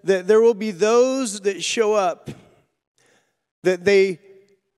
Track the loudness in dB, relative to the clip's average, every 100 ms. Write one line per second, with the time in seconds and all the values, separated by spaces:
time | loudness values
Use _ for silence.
0 | -2 -2 2 4 4 2 -4 -2 0 2
1 | 2 0 -6 -6 -6 -6 -6 -2 0 0
2 | -2 -4 -14 -20 _ _ _ _ _ _
3 | _ _ _ _ _ _ -4 -2 2 2
4 | 2 -2 _ -20 _ _ _